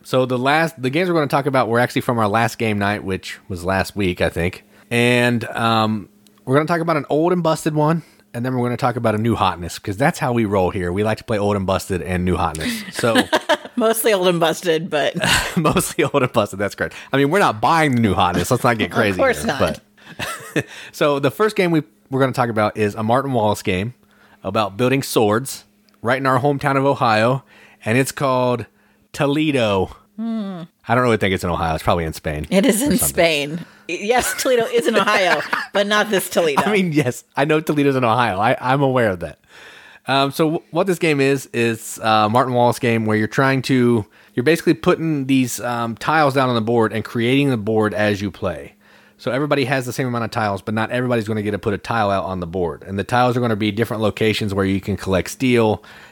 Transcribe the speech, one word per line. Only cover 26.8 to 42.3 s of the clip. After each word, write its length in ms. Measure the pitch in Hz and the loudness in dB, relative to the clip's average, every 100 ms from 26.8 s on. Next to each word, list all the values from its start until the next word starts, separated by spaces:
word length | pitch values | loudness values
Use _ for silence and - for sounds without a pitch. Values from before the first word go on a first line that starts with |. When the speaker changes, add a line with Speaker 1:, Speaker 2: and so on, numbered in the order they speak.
| 139 | 2
Speaker 1:
Ohio, 580 | 131 120 107 117 131 - - - _ | 2 2 4 2 0 -4 -20 -20 _
and 140 | 110 123 | -2 0
it's 140 | 131 | 0
called 560 | - 139 127 123 120 110 _ _ _ _ | -2 -2 0 0 -2 -6 _ _ _ _
Toledo. 760 | - 143 147 156 135 110 98 90 - _ - | -4 0 0 0 2 2 2 -2 -6 _ -10
Speaker 2:
Hmm. 460 | 226 226 196 180 170 _ - | -8 -6 -8 -12 -16 _ -2
Speaker 1:
I 60 | |
don't 100 | 120 | 2
really 140 | 123 110 | 2 2
think 160 | 101 | 0
it's 100 | 92 | -2
in 60 | 90 | -2
Ohio. 240 | 78 82 | -2 -2
It's 100 | 80 | -2
probably 200 | - 90 | 0 0
in 100 | 80 | -2
Spain 320 | - - 76 78 | -6 -8 -8 -2
Speaker 2:
It 140 | 196 262 | 0 2
is 180 | 214 | 0
Speaker 1:
or 80 | 294 | 0
Speaker 2:
in 60 | - | 0
Speaker 1:
something. 100 | - - 170 147 143 170 | 0 2 2 2 -4 -8
Speaker 2:
Spain. 80 | - - - | -12 -18 -10
Yes, 480 | 170 208 247 - - | -8 0 0 0 -4
Toledo 260 | 277 247 226 | 0 0 2
is 200 | 233 - | 0 2
in 80 | 214 | 2
Ohio, 460 | 196 208 180 151 - - | 2 2 2 0 -2 -6
<laughs> 160 | - | -4
but 140 | 202 202 | -2 2
not 240 | 214 208 | 2 2
this 180 | 190 - | 0 0
Toledo. 320 | 214 165 135 | 0 2 2
Speaker 1:
I 100 | 196 | 2
mean, 200 | 214 180 | 2 2
yes, 320 | 147 123 - _ - | 2 0 -2 _ -2
I 100 | 151 | 2
know 140 | 156 | 2
Toledo's 360 | 160 147 139 131 | 2 2 2 2
in 80 | |
Ohio. 340 | 120 117 117 92 | 2 2 2 2
I, 160 | 113 135 | 0 0
I'm 220 | 123 139 | 0 2
aware 280 | 135 127 110 | 2 2 0
of 120 | 90 | 0
that. 180 | 80 - _ - - - - - - | -8 -14 _ -20 -20 -20 -20 -14 -2
Um, 260 | 135 139 | 0 0
so 120 | - 156 | 0 0
w-, 120 | 170 - | 0 -4
what 140 | 156 196 | -2 0
this 140 | 175 | 0
game 220 | 165 143 | 0 2
is, 260 | 135 139 - | 2 0 -2
is 440 | 120 117 110 - - | -2 0 -2 -8 -6
a 240 | 110 110 | 0 2
Martin 240 | 107 | 4